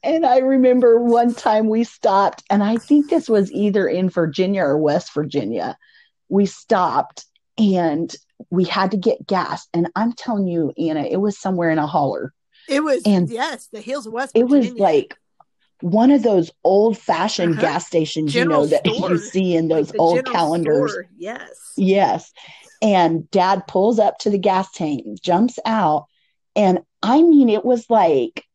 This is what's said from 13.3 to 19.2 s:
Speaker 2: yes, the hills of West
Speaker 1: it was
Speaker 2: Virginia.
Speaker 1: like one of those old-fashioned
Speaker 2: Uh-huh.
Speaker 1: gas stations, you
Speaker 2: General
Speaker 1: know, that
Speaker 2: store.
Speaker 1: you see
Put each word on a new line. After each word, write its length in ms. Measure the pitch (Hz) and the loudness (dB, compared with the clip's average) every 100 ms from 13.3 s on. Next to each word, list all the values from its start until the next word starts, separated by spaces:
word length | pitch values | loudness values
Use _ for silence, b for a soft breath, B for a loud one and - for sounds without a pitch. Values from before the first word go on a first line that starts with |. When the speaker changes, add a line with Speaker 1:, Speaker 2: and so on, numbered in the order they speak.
Speaker 2:
yes, 380 | 233 302 262 - | -4 -8 -8 -16
the 80 | 214 | -18
hills 260 | 202 277 220 | -10 -10 -8
of 60 | |
West 200 | 226 269 | -8 -2
Speaker 1:
it 100 | 226 | 0
was 220 | 247 285 220 | 2 2 2
Speaker 2:
Virginia. 160 | 240 | 0
Speaker 1:
like 340 | 196 151 - - _ _ _ _ _ _ | 2 2 -2 -16 _ _ _ _ _ _
one 300 | 180 202 254 | -2 2 4
of 120 | 285 | 4
those 280 | 226 196 165 _ | 2 0 -2 _
old-fashioned 880 | - 190 220 208 - 160 202 - 175 | 0 2 2 -2 -4 -2 -2 -2 -2
Speaker 2:
Uh-huh. 60 | 156 | 0
Speaker 1:
gas 240 | 160 156 - | -2 -2 -4
stations, 480 | 170 156 160 156 | -4 -2 -4 -4
you 60 | 143 | 0
Speaker 2:
General 200 | 170 151 | 0 2
Speaker 1:
know, 40 | 147 | 2
that 180 | 156 175 | 0 -2
Speaker 2:
store. 240 | - 185 | -4 -2
Speaker 1:
you 80 | |
see 360 | 170 | -4